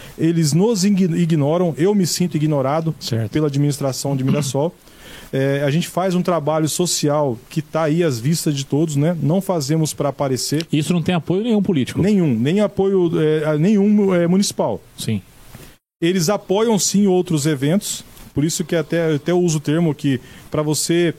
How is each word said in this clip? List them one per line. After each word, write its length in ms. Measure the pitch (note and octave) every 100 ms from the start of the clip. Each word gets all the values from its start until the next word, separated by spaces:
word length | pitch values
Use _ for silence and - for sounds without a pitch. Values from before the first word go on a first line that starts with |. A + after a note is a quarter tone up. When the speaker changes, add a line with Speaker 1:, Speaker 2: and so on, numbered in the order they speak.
| - -
Speaker 1:
Eles 340 | D#3+ E3+ D3+
nos 320 | D#3+ G#3+ G#3+
ign-, 320 | G3+ F#3+ F#3 E3+
ignoram, 560 | E3+ E3 C#3 E3+ F3 C3
eu 160 | F3+ G#3
me 100 | E3+
sinto 300 | - F3+ D#3
ignorado 580 | D#3 D3 C3 D#3 D#3+ D3
Speaker 2:
Certo. 320 | - A2+ A2
Speaker 1:
pela 160 | D3+ D3+
administração 680 | C#3 D3 C#3 C#3 B2+ C#3 C3+
de 80 |
Mirassol. 500 | C3 D3 C3 C3+ E3 -
<clears throat> 60 | - - - - -
É, 300 | C3+ C3+ C#3 C#3+
a 60 |
gente 160 | D#3 E3
faz 260 | E3+ F#3+
um 80 | F3+
trabalho 460 | F3 E3 D3 D#3 D#3
social 720 | - F3+ - D3 D3+ C#3+ A2+ -
que 120 | D#3+
tá 220 | - D#3
aí 200 | D#3+ E3
às 160 | E3+ A#2+
vistas 340 | B2+ E3 E3
de 120 | C#3 C3+
todos, 320 | C#3 E3 C#3+
né? 180 | D#3 E3+
Não 160 | C#3 F#3+
fazemos 540 | F#3+ F3 C3+ D#3+ D#3
pra 160 | - C#3+
aparecer. 580 | C3 C#3 B2+ - D3 E3
Speaker 2:
Isso 180 | D3 D3+
não 100 | F3
tem 140 | D#3 F3
apoio 260 | - F#3
nenhum 220 | A#3+ G#3+
político? 380 | F#3+ D#3 A2+ -
Speaker 1:
Nenhum, 340 | F#3 G3+ D#3+ A2
nem 220 | C3 G3
apoio, 500 | G3+ - G3 F#3+ E3+ E3
é, 280 | D#3 D#3 D3+
a-, 120 | D3+
nenhum, 560 | F3+ G#3 G3+ G#3 G3
é, 140 | F3 E3+
municipal. 540 | F#3 G3+ - D3+ F#2+ - -
Speaker 2:
Sim. 240 | - G#2 - - - - - - _ -
Speaker 1:
Eles 260 | E3+ F#3+ D#3+
apoiam 500 | G3+ - G3 A#3 G#3
sim 300 | - G3 G3+
outros 380 | F3+ F3+ D#3 D3+
eventos, 580 | C#3 C#3 G3 - - - - -
por 100 | -
isso 220 | D#3+ - E3
que 100 | E3+
até, 400 | D3+ E3 D#3+ D3
até 160 | -
eu 80 | F3
uso 200 | F3+ D3+
o 20 |
termo 340 | D3 D#3 E3+ C#3
que 240 | C#3+ B2+ - - -
pra 120 | D3
você, 520 | D3+ D3 - E3+ E3+